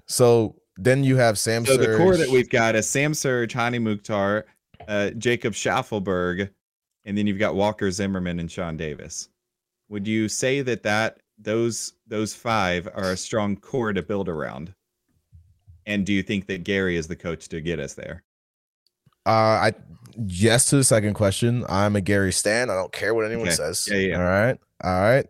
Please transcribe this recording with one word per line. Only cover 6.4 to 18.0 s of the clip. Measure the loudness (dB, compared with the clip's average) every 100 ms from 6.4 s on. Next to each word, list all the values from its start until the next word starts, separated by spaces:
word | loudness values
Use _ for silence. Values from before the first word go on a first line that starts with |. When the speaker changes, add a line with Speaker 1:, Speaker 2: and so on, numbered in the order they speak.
| -6 _ _ _ _ _ -6
Speaker 2:
and | -2
then | -2
you've | 0
got | -2 0
Walker | 0 0 -4
Zimmerman | -2 -4 -2 -4 -6
and | -8
Sean | -8 -8 -6
Davis. | -8 -10 -12 -14 -14 _ _ _ _ _ -12
Would | -8 -2
you | 0 0
say | -2 -2 0
that, | -2 -4
that | 0 0 -2 -6 _ _
those, | -4 0 0 -4 -10 _ -10
those | -4 -4
five | -6 -2 0 2 -2 -4
are | -6 -4
a | -4
strong | -4 -2 -2 -4
core | -6 -4 -2
to | -4
build | -4 -4 -4
around? | -6 -6 -8 -14 -18 _ _ _ _ _ -20 _ _ _ -18 -6
And | -4 0
do |
you | 0
think | 0 -4 -4
that | -6
Gary | -2 0 0 0
is | -4
the | -8
coach | -8 -8 -8
to | -8
get | -6 -4
us | -6
there? | -10